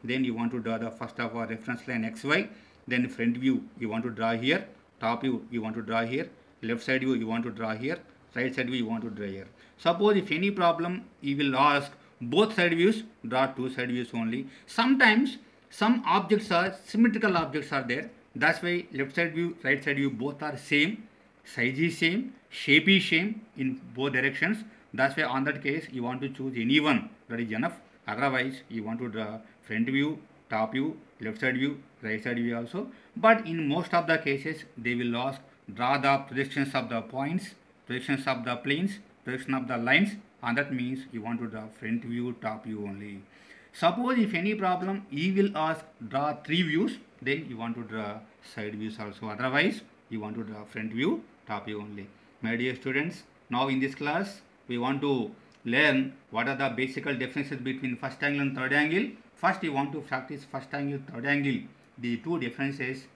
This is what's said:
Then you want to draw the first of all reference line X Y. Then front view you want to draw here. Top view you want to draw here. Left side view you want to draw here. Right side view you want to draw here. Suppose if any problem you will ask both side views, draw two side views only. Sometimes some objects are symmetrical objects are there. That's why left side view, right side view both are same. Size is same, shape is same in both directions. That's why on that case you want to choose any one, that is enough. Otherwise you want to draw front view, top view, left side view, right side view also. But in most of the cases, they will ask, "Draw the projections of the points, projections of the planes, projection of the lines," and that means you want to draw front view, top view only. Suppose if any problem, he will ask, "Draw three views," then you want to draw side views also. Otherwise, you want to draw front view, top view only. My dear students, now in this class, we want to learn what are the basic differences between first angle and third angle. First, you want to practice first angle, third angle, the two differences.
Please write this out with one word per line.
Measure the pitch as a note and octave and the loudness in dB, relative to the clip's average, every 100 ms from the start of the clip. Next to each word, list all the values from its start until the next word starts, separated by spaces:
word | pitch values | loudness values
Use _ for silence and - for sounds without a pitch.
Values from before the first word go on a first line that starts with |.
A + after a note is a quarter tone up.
Then | A2+ C3 B2+ | -2 0 0
you | |
want | A2+ A#2 | 0 -2
to | B2 | -2
draw | A2+ A2+ | -4 -4
the | A2+ | -4
first | - A2+ - | -8 -12 -6
of | A#2 A#2 | -6 -4
all | A2+ | -6
reference | A2 - A#2+ - | -6 -6 -8 -4
line | A#2+ | -4
X | A2 A2 C#3 | -4 -4 2
Y. | D#3+ G#3+ - - - - | 2 2 -10 -20 -20 -2
Then | B2 B2 | 0 0
front | - A#2 A#2+ | 0 0 2
view | C3 A#2+ - - | 2 0 -2 -8
you | A2+ | -4
want | A2 | -4
to | A#2+ | -4
draw | G#2+ A2+ | -2 0
here. | A2+ B2+ F3 - - _ _ | 0 2 0 0 -18 _ _
Top | A2+ A#2 | -2 0
view | C3+ A#2 - | 0 -2 -4
you | A#2+ | -6
want | A2 A2+ | -4 -6
to | |
draw | G#2 A2+ A#2 | -2 -2 0
here. | C3 B3+ - - _ | -2 -4 -12 -20 _
Left | A3 A#3 | -4 -4
side | - C3 | 0 0
view | C3 | 2
you | A#2+ A2 | 0 0
want | A2+ | -2
to | A#2+ | -4
draw | A2 A2+ A2 | -4 -6 -4
here. | C3 E3+ - - - B2 | -4 -6 -10 -20 -10 -4
Right | B2+ C3 | -2 -2
side | B2 | -2
view | B2+ | -2
you | A2 | -2
want | A2+ | -2
to | A2+ | -6
draw | G2+ G2+ | -8 -8
here. | F#2+ F#2+ - - _ | -8 -12 -20 -20 _
Suppose | E3+ E3+ G#3 G3+ | 0 4 6 4
if | - | 2
any | D#3 G3 | 0 0
problem | G3+ F3 E3 F3 F3+ - - | 4 4 4 -2 -4 -8 -8
you | C#3+ C#3 | -4 0
will | C#3+ C3 | 2 6
ask | D3 C#3+ C#3 - - _ | 6 6 0 -12 -20 _
both | A#2+ D3+ G#3+ G#3 | 0 4 4 4
side | F3 | 2
views, | E3 F3+ A3 - - A#2 | 6 6 4 -4 -12 -2
draw | B2+ E3 | 2 2
two | - B2+ | 0 -6
side | B2+ B2 | -4 -2
views | B2 A#2 | -2 -2
only. | A#2 A2+ B2 C3+ - - | -4 -2 -4 -6 -14 -6
Sometimes | - A#3+ C4+ A#3+ G#3+ D4 - - - _ | 2 6 8 8 8 4 -2 -16 -20 _
some | - G#3 B3 - | 0 4 4 4
objects | F#3 F3+ G#3+ - | 2 4 2 4
are | F3 F#3 F#3 - | 2 2 -2 -4
symmetrical | G#3+ A#3 G#3+ G#3+ F3+ | 6 6 6 2 2
objects | D3+ D3+ - | 0 -2 -2
are | C#3 | -2
there. | A#2+ B2+ - - - - | 0 -4 -4 -16 -14 2
That's | D#3 - | 2 2
why | F3 F3 - | 0 -2 -2
left | C3+ C3+ - | -4 -2 0
side | E3+ | 0
view, | D#3 E3+ E3+ | 2 -2 -2
right | C3 C#3 | 0 2
side | C#3+ C#3 | 2 0
view | C#3 | 0
both | A2 C3+ C#3+ | 0 -4 -4
are | D3+ C3+ | -6 -6
same. | - D3 D#3+ A3 - - - _ | 0 2 2 0 -10 -20 -20 _
Size | - - B2 C3+ | -12 -2 -2 2
is | E3 E3 | 0 2
same, | E3 G3 C4+ - _ | 0 0 -4 -12 _
shape | - - D3 D#3+ | -8 4 6 8
is | F#3+ - | 6 6
same | D#3+ G3 A3 - - | 2 2 -4 -12 -4
in | C3 C3 - | -2 -2 -8
both | A#2+ C#3 | -4 0
directions. | C3 C#3 C3+ E3 G#3+ - - - | 2 0 0 0 -2 -6 -20 -12
That's | A2 C3+ C#3 | 0 2 2
why | |
on | D3+ C3 C#3 | 0 0 0
that | - | -2
case | C#3 D3+ D#3 | -2 -4 -4
you | C3 | -6
want | A#2+ C3 | -4 -4
to | C#3 | -6
choose | C#3 C3 B2+ | -4 -6 -2
any | A#2 D3 | 4 4
one, | D3+ A#2+ G#2 - - | 6 2 0 -16 -8
that | A#2 | -6
is | A#2 | -2
enough. | A2 D#3+ - - - - | -2 -2 -4 -20 -12 -8
Otherwise | G#2+ C#3 C3 C3 C3 - | -2 0 2 -2 -4 -8
you | A2+ | -8
want | G#2+ A#2 | -6 -6
to | B2 | -6
draw | G#2+ G#2+ A2 - - | -4 -6 -8 -14 -20
front | - A2 A#2 | -6 0 2
view, | C3+ D3 D#3 - - _ | 2 2 -2 -10 -20 _
top | A2 A2 | -2 0
view, | B2 D3 - - _ | 0 -2 -4 -16 _
left | A2 G#2+ | -8 0
side | C3 B2+ | 0 2
view, | C3+ C#3+ - _ | 0 -2 -12 _
right | A2 G#2+ | -4 -4
side | B2 A#2+ | -2 -2
view | A#2 A#2 | 0 -2
also. | A#2+ F3+ C4 - - - | -4 -6 -8 -12 -14 4
But | A3 A3+ D#3+ | 6 8 4
in | E3 D3+ | -2 0
most | D#3 F3 | 0 2
of | F3 D#3+ | 0 4
the | D#3+ | 2
cases, | D3 C#3 D3 D3+ - - | 2 -2 -2 -8 -10 -6
they | A#2 A#2+ | -2 0
will | B2 A#2 | 0 0
ask, | C3 C3+ - - - | -2 -6 -14 -20 -16
"Draw | G2 B2 C#3 C#3 | -2 2 4 4
the | C#3 - | 2 2
projections | B2+ C3+ C#3+ C3+ C#3 | -4 -2 0 0 0
of | A2+ | -2
the | A#2 | -4
points, | A2+ C3 C#3 F3+ - - _ _ - | -4 -4 -2 -2 -4 -16 _ _ -8
projections | B2 C3 C3+ C3+ | -6 -2 -2 0
of | B2+ A#2+ | -2 -2
the | A#2+ | -4
planes, | C#3 C#3+ G3 G3+ - - | -4 -2 -4 -4 -16 -14
projection | - B2+ C3 | -8 -8 -4
of | C3+ B2 | -4 -2
the | A#2+ | -4
lines," | A#2+ C#3+ G3+ - - _ | 2 4 4 -2 -14 _
and | A#2+ A#2+ | -2 0
that | C#3+ | 0
means | B2+ B2 C3 - | -2 -4 -6 -8
you | A#2 | -10
want | G#2+ A#2 | -6 -6
to | A#2 | -6
draw | A2 A2 | -10 -12
front | - A2 A#2 | -12 -4 -4
view, | A#2 A#2+ A#2+ A#2+ | -2 -4 -4 -4
top | A2 A2 A2 | -6 -8 -8
view | G#2+ G2+ | -8 -8
only. | G2 G#2 G2 - - - - - - | -8 -12 -14 -18 -20 -20 -20 -20 2
Suppose | E3+ F#3 B3 B3+ | 2 2 2 4
if | G#3 | 4
any | E3 F#3+ G#3+ | 4 2 2
problem, | F#3+ F3+ F#3 G3 - | 2 2 0 -4 -4
he | C#3+ F3+ | 0 2
will | G3 G3+ D#3 | 4 2 2
ask, | D#3 D#3 - - A2+ C3+ | 0 -2 -8 -16 -4 -2
"Draw | D3 D3 - | 0 -4 -2
three | E3 | 0
views," | E3+ D#3 A3 - - - | 2 2 0 -2 -16 -8
then | C3 C#3 D#3 | -2 -2 -4
you | A#2 | -8
want | A#2 A#2 | -6 -6
to | |
draw | G#2+ A2 G#2 A2 - - - - | -6 -6 -6 -8 -14 -20 -14 -8
side | G#2+ G#2+ | -6 -6
views | G#2+ G#2+ | -8 -6
also. | G#2 G2 A2 G#2+ | -10 -8 -10 -4
Otherwise, | C3 C#3 F3+ - - _ _ | 0 2 2 0 -12 _ _
you | A2+ | -8
want | G#2 A#2 | -6 -6
to | |
draw | G#2+ G#2+ G#2 | -8 -10 -10
front | A2 A2 | -6 -4
view, | A2 D#3 - - - - | 0 0 0 -6 -20 -8
top | G#2 G#2+ | -8 -6
view | G#2 | -8
only. | G#2 G#2 G2 - - _ | -8 -12 -14 -18 -20 _
My | A2 A#2 | -2 0
dear | B2 B2 | 0 -2
students, | C3+ C3 D#3+ - - _ _ | -2 0 -2 -6 -18 _ _
now | B2 C3+ | 0 2
in | C3 | 2
this | C3+ - | 0 -2
class, | D3 D#3+ G3 - - _ - | -2 0 -2 -6 -20 _ -6
we | A#2+ | -2
want | B2 C#3 | 0 0
to | C#3+ C3 G#2+ - - - A#2+ | 2 2 0 -8 -20 -12 0
learn | B2 D3+ C3 C3 - _ | 4 6 4 0 -6 _
what | A2+ C#3 | -2 -2
are | C3 | 0
the | C3+ A#2 | 0 0
basic | C3 C3 C#3+ C3 | -2 -2 -4 -2
differences | B2 C#3+ C#3 C#3 | -2 -4 -4 -4
between | B2+ C3 B2+ A#2+ | -4 -4 -4 -4
first | C3+ - | -6 -2
angle | C#3+ C#3+ | -2 0
and | C#3 C3 | 0 0
third | C3 | 0
angle. | C#3+ D3+ F3 A3+ - - - | 2 4 2 0 -6 -20 0
First, | F3 F#3+ | 0 2
you | D#3+ | -2
want | C#3 C#3+ | 0 -2
to | D3+ | -4
practice | - C3 C3 C#3+ - | -6 -6 -6 -12 -10
first | - - | -12 -8
angle, | C#3+ C#3+ C#3 C#3 | -4 -4 -4 -8
third | A#2+ C#3 | -6 0
angle, | C#3+ C#3 A#2 - - - - | 2 2 -2 -4 -18 -20 -8
the | A#2+ A#2 | -4 -4
two | D#3+ E3+ | -2 -2
differences. | A#2+ - C#3 C#3 B2+ C3+ - | -2 -4 -4 -4 -6 -6 -12